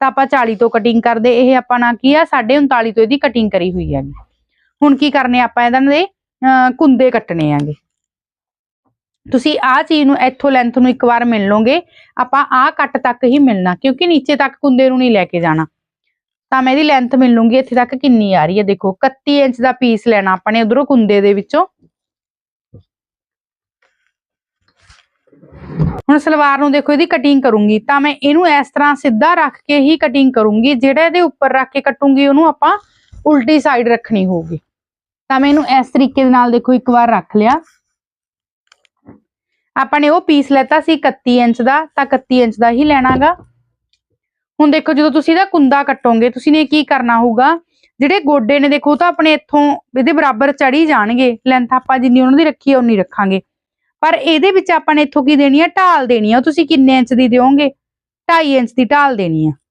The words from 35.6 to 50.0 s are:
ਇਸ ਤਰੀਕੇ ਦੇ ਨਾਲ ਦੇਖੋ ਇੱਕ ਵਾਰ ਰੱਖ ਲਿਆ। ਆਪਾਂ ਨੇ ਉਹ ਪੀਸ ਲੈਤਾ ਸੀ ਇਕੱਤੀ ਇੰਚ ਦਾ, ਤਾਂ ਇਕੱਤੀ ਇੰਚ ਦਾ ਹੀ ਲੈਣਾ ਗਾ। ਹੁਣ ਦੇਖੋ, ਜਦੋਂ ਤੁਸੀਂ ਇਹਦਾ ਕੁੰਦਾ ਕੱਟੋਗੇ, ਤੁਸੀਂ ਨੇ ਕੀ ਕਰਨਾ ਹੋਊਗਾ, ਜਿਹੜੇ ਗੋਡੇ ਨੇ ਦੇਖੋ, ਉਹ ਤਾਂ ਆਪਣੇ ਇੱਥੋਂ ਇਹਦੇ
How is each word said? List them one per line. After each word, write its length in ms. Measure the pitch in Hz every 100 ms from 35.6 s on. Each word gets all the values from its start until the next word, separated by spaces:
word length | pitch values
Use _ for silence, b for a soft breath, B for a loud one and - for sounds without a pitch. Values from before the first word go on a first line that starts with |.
| 254
ਇਸ 200 | 262 -
ਤਰੀਕੇ 340 | 262 262 269
ਦੇ 60 | 262
ਨਾਲ 200 | 254 240
ਦੇਖੋ 220 | 233 247
ਇੱਕ 180 | 254 254
ਵਾਰ 180 | 240 233
ਰੱਖ 260 | 202 - 208
ਲਿਆ। 240 | 220 311 _ _ _ _ _ _ _ _ _ _ _ _ _ _ - - _ _ _ _ _ -
ਆਪਾਂ 240 | 269 294
ਨੇ 80 | 294
ਉਹ 120 | 349
ਪੀਸ 300 | 370 285 269
ਲੈਤਾ 280 | 269 262 311
ਸੀ 120 | 311
ਇਕੱਤੀ 440 | 302 277 262 254 247
ਇੰਚ 220 | 233 233
ਦਾ, 220 | 240 294 320
ਤਾਂ 180 | -
ਇਕੱਤੀ 360 | 269 262 - 254
ਇੰਚ 160 | 233 214
ਦਾ 100 | 233
ਹੀ 140 | 233
ਲੈਣਾ 320 | 302 277 254 262
ਗਾ। 160 | 302 359 - _ _ _ _ _ _ _ _ _ _ -
ਹੁਣ 120 | 302
ਦੇਖੋ, 220 | 311 311
ਜਦੋਂ 180 | 294 302
ਤੁਸੀਂ 220 | 302 -
ਇਹਦਾ 100 | 339 392
ਕੁੰਦਾ 360 | 349 262 277
ਕੱਟੋਗੇ, 480 | 277 269 240 226 247
ਤੁਸੀਂ 220 | 247 302
ਨੇ 120 | 311 294
ਕੀ 160 | 302
ਕਰਨਾ 340 | 277 269 240 233
ਹੋਊਗਾ, 400 | 240 226 277 339 _ _ _ -
ਜਿਹੜੇ 200 | 277 392
ਗੋਡੇ 360 | 285 285 214 285
ਨੇ 100 | 277
ਦੇਖੋ, 220 | 285 294
ਉਹ 60 | 294
ਤਾਂ 120 | 349
ਆਪਣੇ 240 | 339 311
ਇੱਥੋਂ 300 | 302 - 294 294 - _
ਇਹਦੇ 180 | 254